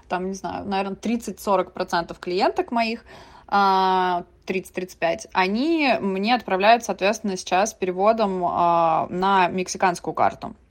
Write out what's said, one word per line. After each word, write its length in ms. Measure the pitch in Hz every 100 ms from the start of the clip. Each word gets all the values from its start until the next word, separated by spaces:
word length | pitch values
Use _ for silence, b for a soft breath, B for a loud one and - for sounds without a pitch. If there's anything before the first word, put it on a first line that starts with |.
| -
там, 200 | 180 185
не 60 |
знаю, 340 | 190 175 180 202
наверно, 260 | 196 196
тридцать-сорок 760 | 190 214 233 220 190 - 190 180
процентов 460 | - 185 175 170 -
клиенток 520 | - 180 285 415 359
моих, 360 | 233 226 233 B B B B -
а, 760 | 202 196 190 190 185 185 175 180 _
тридцать-тридцать 540 | - 190 185 - 185 -
пять, 280 | 170 170 -
они 640 | 190 185 214 302 330 285 214
мне 340 | 196 190 208
отправляют, 500 | 247 - 190 202 233
соответственно, 540 | 233 190 190 202 202 185
сейчас 340 | - 180 202
переводом, 720 | - 185 180 202 226 202 185
а, 600 | 175 - 170 170 165 160 -
на 400 | 180 190 196 175
мексиканскую 640 | 180 180 190 202 - -
карту. 420 | 151 104 - - - _